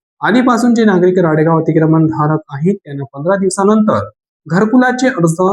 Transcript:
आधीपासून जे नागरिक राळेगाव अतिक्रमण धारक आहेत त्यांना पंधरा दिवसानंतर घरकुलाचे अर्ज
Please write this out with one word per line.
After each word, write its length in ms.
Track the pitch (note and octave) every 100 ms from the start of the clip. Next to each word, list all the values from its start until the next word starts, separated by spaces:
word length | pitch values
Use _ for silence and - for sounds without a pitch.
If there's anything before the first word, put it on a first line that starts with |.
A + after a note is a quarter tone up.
| _ -
आधीपासून 540 | D#3 B3 B3+ A3+ A#3+
जे 100 | A#3
नागरिक 340 | G#3+ F3+ F3+ F#3
राळेगाव 400 | E3 D3+ D#3 D#3+
अतिक्रमण 480 | D#3+ D#3 D#3 D#3+ D#3
धारक 340 | D3+ D3+ D#3 -
आहेत 280 | C#3+ E3+ G3+
त्यांना 200 | D3 C#3
पंधरा 320 | C3+ C#3 E3 G3
दिवसानंतर 720 | F#3+ G3 G3 A3 G#3+ A2 - - _ _ D3+
घरकुलाचे 640 | F3 G#3+ B3+ B3+ B3 C4
अर्ज 260 | B3+ E3+ E3 F#3